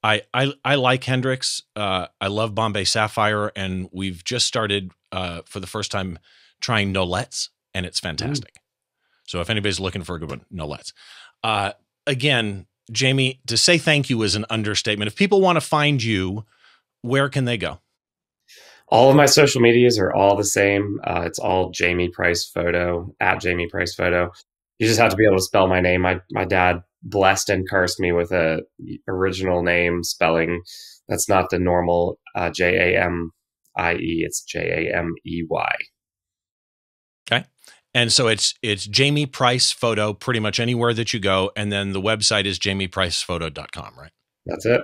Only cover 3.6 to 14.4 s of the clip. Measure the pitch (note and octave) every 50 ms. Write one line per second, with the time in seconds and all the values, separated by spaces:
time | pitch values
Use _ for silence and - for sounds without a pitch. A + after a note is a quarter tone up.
3.6 | G2 F#2+ F#2 F#2 F#2 F2+ - F#2 G2 F#2+ F2+ E2 - - B2+ A#2+ - - - B2
4.6 | A2 G#2 G2+ G2+ F#2+ F#2 - _ _ _ - F#2 F#2 F2 E2+ E2+ - _ - G#2
5.6 | F#2 - - A2 G2+ - - G2+ F#2+ F#2+ E2+ E2 _ _ _ _ _ _ _ _
6.6 | - - A#2+ G#2+ G2+ G2 F#2 F#2+ F#2 F2 F2+ F#2+ B2+ - - - - - _ _
7.6 | _ _ _ F#2+ F2+ F2 - - - F2+ D#2+ C#2+ - B2 D3 C3+ - - _ -
8.6 | _ _ _ _ _ _ _ _ _ _ _ _ _ - - F2+ E2+ - A2+ G#2+
9.6 | G2+ G#2+ F#2 F#2 F#2+ F2+ - G2+ E2+ D#2 F2+ E2 E2 D2+ C#2 A#1 - _ - F2+
10.6 | D#2 D2+ C#2+ - - - - _ - - - - - - _ _ - A2+ G#2+ G#2
11.6 | G2+ G2 G#2 _ _ _ _ _ _ - C#3 B2+ B2+ D3 C3+ A#2+ A2+ G#2 G2+ F#2+
12.6 | F2+ _ _ _ _ - A2+ A2 C3 C3 C3 C3+ C3+ C3 C3 _ _ - A#2 A2
13.6 | - - F3 E3 - E3+ D3+ D3 C3+ - C3 A2+ A2 G2+ F2+ G#2+